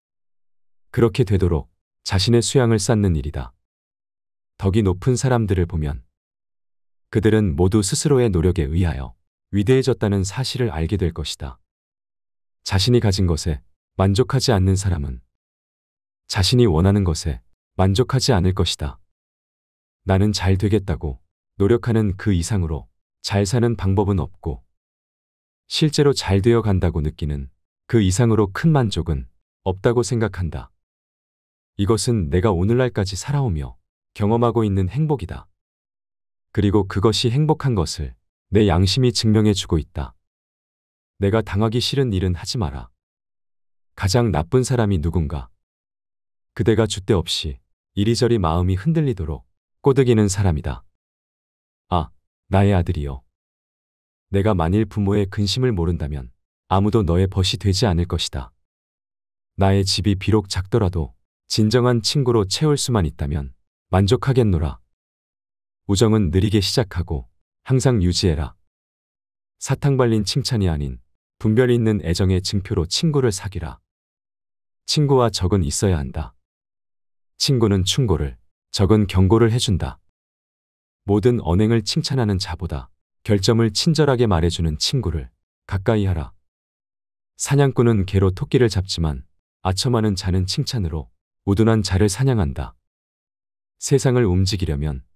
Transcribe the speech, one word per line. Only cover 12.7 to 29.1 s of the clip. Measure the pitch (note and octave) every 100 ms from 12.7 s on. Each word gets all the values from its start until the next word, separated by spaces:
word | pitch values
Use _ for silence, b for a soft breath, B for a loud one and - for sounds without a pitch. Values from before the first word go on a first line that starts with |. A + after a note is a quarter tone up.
| G2 F#2+ A#2+
가진 | G#2+ F#2 F2+
것에 | D#2+ F2 C#2+ _ _ _ -
만족하지 | F#2+ G2 B2+ C3+ -
않는 | G2+ F#2+ F#2+
사람은 | G2 E2+ C#2 B1 _ _ _ _ _ _ _ _ _ _ -
자신이 | G#2+ F2+ B2 A#2
원하는 | D#2 F#2+ G#2
것에 | F2+ D2+ D#2+ B1+ _ _ _ -
만족하지 | F#2 F#2+ B2 C3 -
않을 | G2+ F2+
것이다. | F#2 E2+ - C#2+ - _ _ _ _ _ _ _ _ _ _
나는 | - F#2+ G#2+
잘 | G2 F#2+ F#2+
되겠다고 | G#2 G#2+ F#2+ D#2 D2+ C2+ _ _ _ -
노력하는 | G2+ A#2 A#2+ A2 G#2 F#2
그 | A2
이상으로 | F2+ E2 G#2 D#2+ D2 - _ _ _
잘 | - G2+ G2+
사는 | B2 A#2 A#2
방법은 | F#2+ F#2+ G2+ G2
없고, | C2+ - - C2+ _ _ _ _ _ _ _ _ _ _ -
실제로 | - D#3 - C#3+
잘 | C3 - G2
되어 | A#2 A#2
간다고 | G#2+ F#2 F2 D#2+
느끼는 | D2+ - D2 C#2+ C2+ _ _ _ -
그 | A#2
이상으로 | F#2+ F#2 A#2+ A2 G2
큰 | - E3
만족은 | D3+ A2+ F2 D#2+